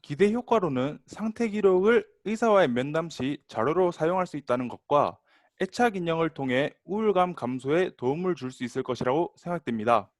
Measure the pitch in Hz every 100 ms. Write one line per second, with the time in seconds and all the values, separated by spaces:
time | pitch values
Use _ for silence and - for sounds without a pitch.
0 | - 147 202 233 - 220 180 127 135 151
1 | _ - 214 214 233 208 196 185 202 233
2 | - _ - 220 233 202 160 120 139 156
3 | 165 - 131 147 _ 113 117 165 180 165
4 | 156 185 180 151 - 123 123 107 _ 147
5 | 107 - _ _ _ _ 190 - 240 196
6 | 170 165 160 156 135 127 147 _ - 202
7 | 220 185 180 175 123 127 135 160 185 -
8 | 123 151 185 170 127 127 123 131 131 120
9 | 127 139 170 _ 170 175 - 117 107 117
10 | 98 _